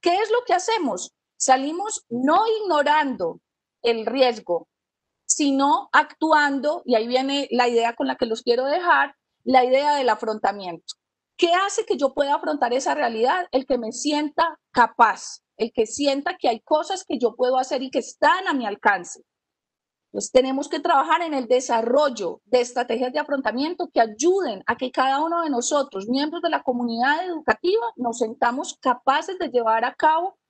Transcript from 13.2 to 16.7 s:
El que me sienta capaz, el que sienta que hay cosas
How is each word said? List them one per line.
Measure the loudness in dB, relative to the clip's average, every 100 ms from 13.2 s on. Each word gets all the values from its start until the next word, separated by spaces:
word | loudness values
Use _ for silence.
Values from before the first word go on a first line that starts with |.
| 0 0 -2
El | -4 -2
que | -4
me | -4
sienta | -6 -4 -2 -2 -2 -2 -2 _
capaz, | 2 2 6 4 4 -10 -18 _ -6
el | -6
que | -2 -4
sienta | 0 -2 0 -4 -2
que | -2
hay | -2
cosas | _